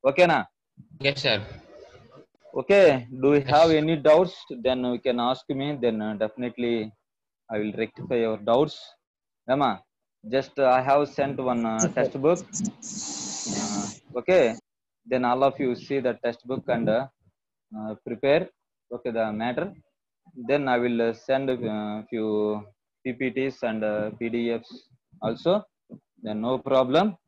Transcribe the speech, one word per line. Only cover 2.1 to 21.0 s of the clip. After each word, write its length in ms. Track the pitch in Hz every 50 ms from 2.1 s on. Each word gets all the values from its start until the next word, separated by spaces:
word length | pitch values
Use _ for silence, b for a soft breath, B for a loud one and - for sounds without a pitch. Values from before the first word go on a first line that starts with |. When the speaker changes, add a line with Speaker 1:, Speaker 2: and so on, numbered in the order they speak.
| - - - _ _ _ _ - -
Speaker 1:
Okay. 540 | 135 127 - 202 202 190 160 139 127 120 117
Do 240 | 123 131 131 143 147
you 60 | 147
Speaker 2:
Yes. 100 | 139 131
Speaker 1:
have 200 | 135 151 165 165
any 260 | 160 156 151 160 165
doubts? 400 | 156 131 151 151 165 185 175 - - - _
Then 360 | 160 123 113 127 131 127 127
you 160 | 123 123 117
can 180 | _ 131 120 120
ask 260 | 117 123 131 - - -
me. 280 | 147 135 139 147 147 135
Then, 180 | 120 120 110 107
uh, 140 | 107 107 107
definitely 800 | 98 110 107 - - 123 120 113 - 120 120 117 113 107 110 107 _ _ _ _ _ _ _ _ _ _ _
I 80 | 110 107
will 140 | 107 107
rectify 460 | 101 113 113 107 _ - - - 127 117 113
your 120 | 113 110 101
doubts. 400 | 104 113 113 131 156 151 - - - - _ _ _ _ _ _ _ _ _ _ _ -
Emma, 340 | 131 143 143 123 101 92 _ _ _ _ _ _ _ _ - 110
just, 260 | 120 135 131 - _ -
uh, 120 | 139 127
I 100 | 127 127
have 280 | 127 135 139 147 147 143
sent 280 | - - 139 139 139
one, 300 | 123 131 127 123 120 117
uh, 120 | 113 110 113
Speaker 3:
Okay. 120 | - 170 -
Speaker 1:
textbook. 520 | 127 139 127 - 139 135 156 180 175 - - - 147 208 - - - - - - - - - - - - - - - - 117 98 101
Uh, 280 | - - 104 101 101 104 - - _ _ - 123
okay. 360 | 117 - 185 180 143 113 113 - _ _ _ _ _ _ _ _ _
Then 200 | - 139 127 123
all 180 | 120 123 131
of 160 | 139 139 135 -
you 160 | 143 123 120
see 240 | 120 - - 139 139
the 160 | 123 127 113 - -
textbook 380 | 123 117 - _ 123 135 123 - -
and, 200 | 123 117 113 107
uh, 200 | 107 120 135 135 _ _ _ _ _ _ _ _ _ _ _ _ 107
uh, 200 | 107 107 110 110 - _
prepare. 420 | 120 120 110 - 135 143 165 180 - _ _ _ _ _ _ _ _ 120
Okay, 160 | 123 _ 127
the 220 | 110 113 113 110
matter. 420 | 110 107 113 123 123 135 170 202 185 - _ _ _ _ _ _ _ _ _ - _
Then 340 | 127 120 113 139 147 143 131
I 80 | 123
will, 240 | 120 120 123 120 117